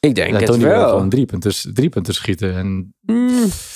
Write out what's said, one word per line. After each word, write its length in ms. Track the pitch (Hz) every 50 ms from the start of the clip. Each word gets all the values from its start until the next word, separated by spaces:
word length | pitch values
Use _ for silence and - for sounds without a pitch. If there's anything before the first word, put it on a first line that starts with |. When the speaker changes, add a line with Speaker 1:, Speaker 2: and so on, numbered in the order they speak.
| -
Speaker 1:
Ik 120 | 151 123
denk 140 | 90 85 85
Speaker 2:
Ja, 60 | 110
Speaker 1:
het 100 | 104 110
Speaker 2:
Tony 140 | 110 117 117
wil 100 | 120 147
Speaker 1:
wel. 200 | 190 233 214 131
Speaker 2:
gewoon 200 | 104 92 95 98
drie 160 | 107 131 135
punten, 480 | - - 92 87 104 95 - - 98 104
drie 160 | 101 127 175
punten 240 | - 101 87 - 95
schieten. 420 | - - - 98 - - 95 90
En 380 | 92 92 98 95 95 92 - - _
Speaker 1:
Mm. 260 | _ 196 226 240 247 247 247 247 233 202 170 - - - -